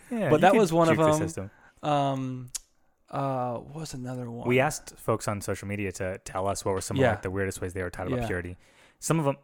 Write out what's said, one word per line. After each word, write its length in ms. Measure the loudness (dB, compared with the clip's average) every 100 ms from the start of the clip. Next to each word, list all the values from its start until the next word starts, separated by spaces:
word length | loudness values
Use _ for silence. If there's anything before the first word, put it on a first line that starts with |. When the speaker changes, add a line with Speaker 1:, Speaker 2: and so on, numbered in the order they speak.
| -8
Speaker 1:
Yeah, 200 | -2 2
Speaker 2:
But 60 | 6
Speaker 1:
you 20 |
Speaker 2:
that 100 | 8
Speaker 1:
could 80 | 6
Speaker 2:
was 120 | 6
one 160 | 6 6
of 60 | 6
Speaker 1:
juke 60 | 6
the 40 |
Speaker 2:
them. 100 | 4
Speaker 1:
system. 300 | 0 -6 -12 -14 -20 _
Speaker 2:
Um, 680 | 0 2 0 -2 -4 -8 -10 -12 -14 _ _ _ _
uh, 460 | -4 -2 -2 -4 -6
what 220 | -10 -12
was 140 | -10
another 360 | -10 -8 -8 -10
one? 180 | -4 2
Speaker 1:
We 100 | 4
asked 380 | 4 -2 -10 -6
folks 320 | -2 0 0
on 120 | -4
social 260 | -4 -6 -6
media 240 | -4 -4
to 260 | -4 -6 -6
tell 220 | -8 -4 -2
us 160 | -2
what 80 | -2
were 80 | -2
some 160 | -2 2
of, 60 |
Speaker 2:
Yeah. 80 | 2
Speaker 1:
like, 120 | 2
the 80 | -2
weirdest 300 | -2 -4 -4
ways 140 | -8
they 80 | -6
were 80 | -6
taught 160 | -6 -4
about 140 | -4
Speaker 2:
Yeah. 60 | -2
Speaker 1:
purity. 300 | -4 -6 -12 _ _ _ _
Some 200 | -2 0
of 60 | 0
them, 100 | -2